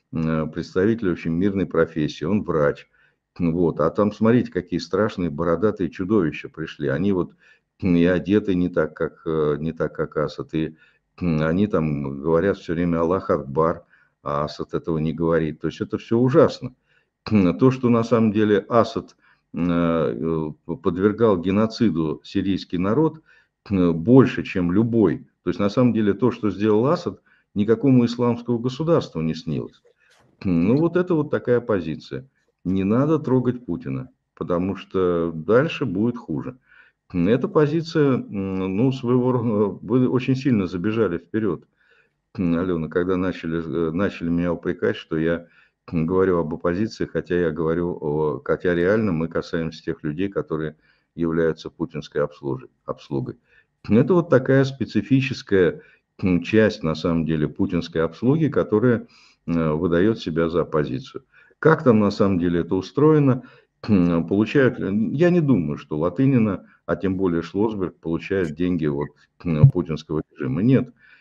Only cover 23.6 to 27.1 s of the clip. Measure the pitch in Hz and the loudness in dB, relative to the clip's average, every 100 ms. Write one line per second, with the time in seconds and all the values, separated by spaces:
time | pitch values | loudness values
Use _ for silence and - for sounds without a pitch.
23.6 | - 98 87 80 90 131 110 - - 95 | -4 0 2 2 6 8 8 4 -6 -4
24.6 | 87 95 117 113 95 65 - _ - 107 | 0 0 2 4 2 2 -6 _ -6 -2
25.6 | 101 131 123 107 104 95 123 - 107 92 | -2 2 2 2 0 2 0 0 -4 0
26.6 | 107 107 127 175 - | 2 2 2 0 -4